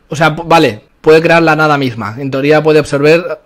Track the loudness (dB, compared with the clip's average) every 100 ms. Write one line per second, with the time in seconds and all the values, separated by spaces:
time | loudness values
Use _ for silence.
0 | _ -2 -2 -2 -2 0 0 -4 -14 _
1 | 2 2 4 2 2 0 0 0 -4 -6
2 | -10 -10 -8 -4 0 2 2 0 0 0
3 | 2 2 0 -10